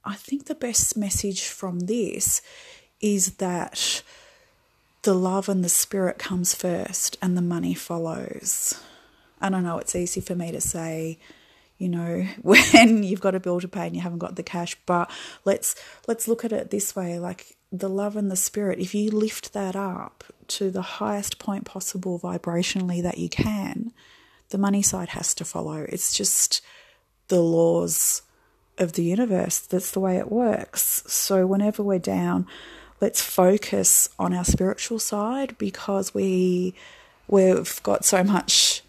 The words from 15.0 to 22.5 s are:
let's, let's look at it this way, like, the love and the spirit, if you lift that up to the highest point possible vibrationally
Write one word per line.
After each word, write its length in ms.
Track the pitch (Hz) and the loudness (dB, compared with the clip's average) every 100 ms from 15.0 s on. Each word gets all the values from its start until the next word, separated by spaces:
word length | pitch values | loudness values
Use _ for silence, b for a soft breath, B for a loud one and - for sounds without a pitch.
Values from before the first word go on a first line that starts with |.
| 175 B B B | 0 B B B
let's, 320 | 196 196 - - B B - | 0 0 -2 -6 B B -4
let's 200 | 226 - | -2 0
look 180 | 226 233 | -2 0
at 80 | |
it 180 | 220 - | -4 -2
this 240 | 202 202 - | -4 -4 -4
way, 240 | 180 170 | -6 -4
like, 380 | 180 180 - _ _ | -6 -10 -16 _ _
the 180 | 185 196 | -6 -4
love 260 | 190 208 208 | -2 -2 -2
and 140 | 202 | -2
the 60 | 185 | -2
spirit, 440 | - 208 202 180 | -2 -2 -2 -2
if 140 | 185 | -2
you 160 | 208 214 | -2 0
lift 440 | 214 214 - - | 0 -2 -4 -10
that 220 | 208 190 190 | -6 -6 -4
up 480 | 196 180 - _ - - - | -6 -8 -12 _ -20 -20 -10
to 220 | - 196 | -4 -2
the 140 | 185 | -2
highest 560 | 180 - 214 208 202 - | -8 -6 -4 -2 -6 -6
point 260 | - 202 - | -6 -6 -8
possible 540 | 190 - 190 185 175 | -10 -8 -6 -6 -6
vibrationally 840 | 175 175 - | -4 -6 -2